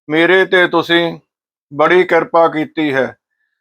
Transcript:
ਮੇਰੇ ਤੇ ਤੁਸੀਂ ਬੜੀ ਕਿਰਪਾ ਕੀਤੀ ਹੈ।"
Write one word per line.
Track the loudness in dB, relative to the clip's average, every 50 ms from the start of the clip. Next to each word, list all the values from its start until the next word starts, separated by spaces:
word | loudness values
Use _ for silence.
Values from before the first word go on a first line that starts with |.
| _ -6
ਮੇਰੇ | -2 0 2 2 2 2 2
ਤੇ | 2 2 0 2 2
ਤੁਸੀਂ | 0 -2 -2 0 0 0 0 -2 -6 -10 _ _ _ _ _ _ _ _ _ _
ਬੜੀ | -4 0 0 2 2 2 2
ਕਿਰਪਾ | 2 0 -2 -2 0 0 2 2 2
ਕੀਤੀ | 0 -4 -8 -6 -6 -4 -4 -2 -2
ਹੈ।" | -2 -4 -4 -6 _ _ _ _ _ _ _ _ _